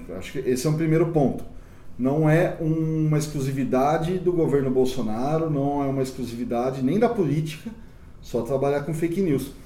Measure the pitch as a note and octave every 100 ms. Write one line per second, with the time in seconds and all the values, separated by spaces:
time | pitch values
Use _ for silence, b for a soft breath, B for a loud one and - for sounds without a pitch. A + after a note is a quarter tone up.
0 | - F#2 - - A2+ B2+ D#3 D#3 D#3+ D#3
1 | E3 D#3 B2 - - B B B B -
2 | B2+ D3+ D#3 D#3+ F3+ - D#3+ D#3+ D#3+ D#3
3 | D#3 D3+ D3 D3 C3+ C3+ A#2 B2+ C#3+ D#3+
4 | D#3+ F#3 F3+ E3+ D3 C#3 C3+ B2+ B2 C3
5 | G#2+ A2 C#3 D#3+ D#3+ C#3+ C#3 C#3+ C#3 C3+
6 | B2+ - A2+ A#2 A#2 A#2 B2+ C#3 C3 F#3+
7 | A#3 A3+ D3+ D3+ - - A3+ - B B
8 | B B - A#2+ A2+ C3+ C#3+ C#3+ D3 D3+
9 | E3+ F3 F#3 C3 - -